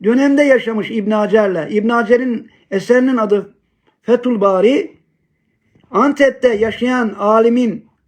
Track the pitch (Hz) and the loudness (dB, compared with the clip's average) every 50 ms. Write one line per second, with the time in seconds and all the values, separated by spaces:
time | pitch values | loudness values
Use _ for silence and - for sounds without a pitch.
0 | 185 208 240 269 277 285 277 285 294 277 262 240 - 226 226 214 185 185 220 226 | -2 0 0 2 2 2 2 2 2 2 2 2 0 -2 -4 -6 -6 -6 -6 -6
1 | 202 208 214 214 208 190 196 220 208 196 180 165 147 - 208 208 208 226 240 233 | -4 -2 -2 -2 0 2 2 2 2 0 -2 -4 -6 -4 -4 -2 -2 0 0 0
2 | 233 202 247 240 262 254 233 - - - _ _ _ _ 190 196 190 - 240 254 | 0 2 0 0 0 -2 -6 -6 -8 -14 _ _ _ _ -6 -6 -2 0 2 2
3 | 254 269 262 233 214 196 208 202 190 - _ _ _ _ _ _ _ _ _ _ | 2 2 0 -2 0 0 -2 -2 -2 -6 _ _ _ _ _ _ _ _ _ _
4 | _ - 233 233 240 247 240 208 196 202 190 185 196 233 277 - - - - _ | _ -2 -2 0 0 -2 -2 0 0 0 2 2 2 2 2 2 -2 -6 -12 _
5 | _ _ _ _ _ _ _ _ _ _ _ _ _ _ _ _ _ _ - 196 | _ _ _ _ _ _ _ _ _ _ _ _ _ _ _ _ _ _ -2 0
6 | 247 285 285 - 285 262 - - - 247 226 202 220 220 202 - 233 247 254 254 | 0 0 2 2 2 2 2 0 0 0 0 0 -2 -4 -2 -4 -2 -2 -2 -2
7 | 233 214 - - 196 208 220 226 226 233 233 247 247 226 170 - - _ _ _ | -2 -4 -4 -2 0 2 2 4 4 4 2 2 0 -2 -2 -6 -10 _ _ _
8 | _ | _